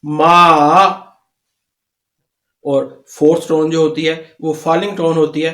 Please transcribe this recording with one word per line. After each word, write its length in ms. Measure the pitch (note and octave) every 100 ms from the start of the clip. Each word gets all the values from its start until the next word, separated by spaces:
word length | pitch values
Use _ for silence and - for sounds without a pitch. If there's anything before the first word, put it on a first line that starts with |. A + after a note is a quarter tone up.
माँ। 960 | D3 D3+ D#3+ F3 F3 D#3 D3 E3+ G3 - - _ _ _ _ _ _ _ _ _ _ _ _ _ _ _
और 380 | C#3+ C#3 C3 - _
फोर्थ 380 | - D3+ E3 -
टोन 220 | D#3+ D#3
जो 100 | E3
होती 220 | D#3+ D3+
है 80 | D#3+ D#3+ D#3+ _
वो 120 | D#3
फॉलिंग 420 | D3+ - E3 G3+ F#3+
टोन 200 | E3 D#3+
होती 240 | D#3 D#3
है। 100 | D#3+